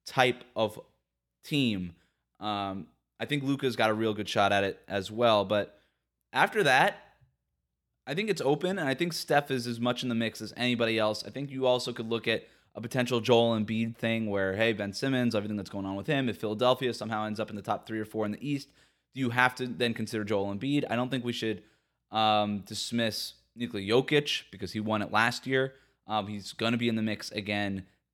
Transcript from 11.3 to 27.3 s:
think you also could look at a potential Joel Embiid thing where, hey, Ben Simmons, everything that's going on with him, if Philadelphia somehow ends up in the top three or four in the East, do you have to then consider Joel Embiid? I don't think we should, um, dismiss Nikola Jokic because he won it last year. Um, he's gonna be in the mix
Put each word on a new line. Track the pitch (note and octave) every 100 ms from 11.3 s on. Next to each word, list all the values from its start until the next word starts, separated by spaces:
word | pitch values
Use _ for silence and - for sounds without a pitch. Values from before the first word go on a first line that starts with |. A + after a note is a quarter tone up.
think | B2+ C#3
you | C3 B2+
also | B2 B2+
could | A#2+ A2+
look | A2+ A2+
at | A2 - _ _
a | -
potential | A#2 C3 B2 A#2+
Joel | A2 A#2 A#2 A2+
Embiid | A2 A2+ A#2 A2+
thing | A#2 A2+ A2
where, | G2 F#2+
hey, | G2 A2+
Ben | G#2+ G2+
Simmons, | F#2+ C3+ B2+ A#2+
everything | G#2+ G#2 G#2
that's | F#2
going | G2+
on | F#2+ G2
with | G2
him, | C#3 B2+
if | G2+
Philadelphia | G#2+ A2 B2 B2+ B2
somehow | A2+ G#2+ G#2+ G#2+
ends | G#2+
up | G#2+
in | G#2
the |
top | G#2+ G2+
three | - A2+
or |
four | G#2+ A2
in | G#2
the | G#2 C#3+
East, | C#3 - _ _ _ _
do | C3
you | B2+
have | A#2+ B2+ -
to | B2+
then | A#2 A#2+
consider | A2 A2 A2
Joel | G#2 G#2 G2
Embiid? | G2+ C3+ D3 C#3
I |
don't | A2+ B2+
think | C3
we | A#2+
should, | A#2 A2+ G2+ - _ _ _ _
um, | A2 A2 G#2+ G#2 G2+
dismiss | - G#2+ - A#2 A2+ - - - _ A#2
Nikola | A#2+ G#2
Jokic | G2 A#2+ C3+ D3 D3 - -
because | G2 F#2+
he | A2
won | G#2+ G#2+
it | G2+
last | G#2 A#2 B2 C3
year. | C3 C3+ - _ _ -
Um, | G#2+ G2+
he's | G#2 F#2+
gonna | - A2+ A#2+
be | A#2+
in |
the | A2+
mix | A2 G2+ -